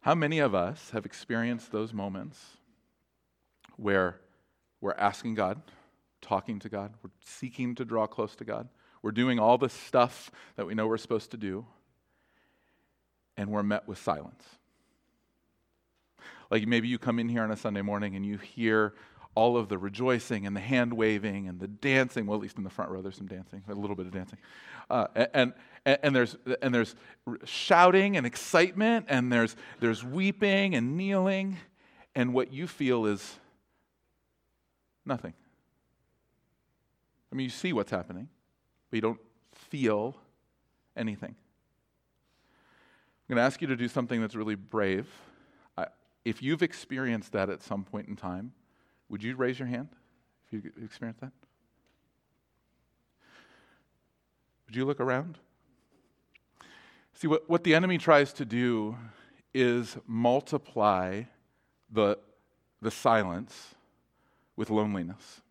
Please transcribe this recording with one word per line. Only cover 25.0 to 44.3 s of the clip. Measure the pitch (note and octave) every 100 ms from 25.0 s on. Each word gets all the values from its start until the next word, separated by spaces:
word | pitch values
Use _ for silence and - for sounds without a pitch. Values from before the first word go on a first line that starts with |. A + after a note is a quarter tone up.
| G#2+
a-, | - B2 C#3+
and, | B2+ - - -
and, | - C#3
and | D3 C3+
there's, | A#2 - - B2+
and | C3+
there's | B2 A2+ - - - -
r-, | A2+
shouting | - - - E3+ F3+ F#3 G3 G3
and |
excitement, | B2 - - E3 F3+ F3+ G#3+ A#3 F3+
and | C3+ B2
there's, | A#2+ A2+ - - -
there's | A#2 A2
weeping | B2 C#3+ F#3+ G3 G3+ G3 G3
and | D#3 A#2 D#3
kneeling, | F#3+ G3 F#3 F#3+ G3 F#3 - _ _ _ -
and | - B2
what | B2+ B2+
you | C3 F3
feel | - C3+ B2
is | G#2+ G2+ - - - _ _ _ _ _ _ _ _ _ _ _ _ _ _ _
nothing. | - C3 E2 E2 _ _ _ _ _ _ _ _ _ _ _ _ _ _ _ _ _ _ _
I |
mean, | C3
you | C3
see | B2 F#3
what's | C3 G2+
happening, | G2 F2 F2+ B2 _ _ _ _ _ _
but | A#2
you |
don't | A2 A#2 - _ _
feel | - - D#3 B2 G#2 A2+ C3+ _ _ _ _ _ _ _ -
anything. | A2+ G#2 - - _ _ _ _ _ _ _ _ _ _ _ _ _ _ _ _ _ _ _
I'm |
gonna | B2 B2
ask | C3+
you | D#3+
to | C3
do | A#2+
something | C#3+ A#2+ A#2+
that's | A2